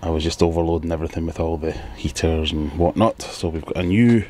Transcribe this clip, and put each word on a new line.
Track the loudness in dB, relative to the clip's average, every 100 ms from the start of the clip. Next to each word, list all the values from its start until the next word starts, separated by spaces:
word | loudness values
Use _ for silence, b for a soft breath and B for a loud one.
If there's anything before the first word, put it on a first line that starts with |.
I | -2
was | -2
just | -2 2
overloading | 2 2 0 0 -2
everything | -4 -4 -4 -4
with | -2
all | -2 -2
the | -4
heaters | -6 -8 -8 -6 -2 0 0 -2
and | -2 -4 0
whatnot. | 2 4 2 0
So | -10 -6 -4
we've | -4 -6
got | -2
a |
new | 2 4 6 6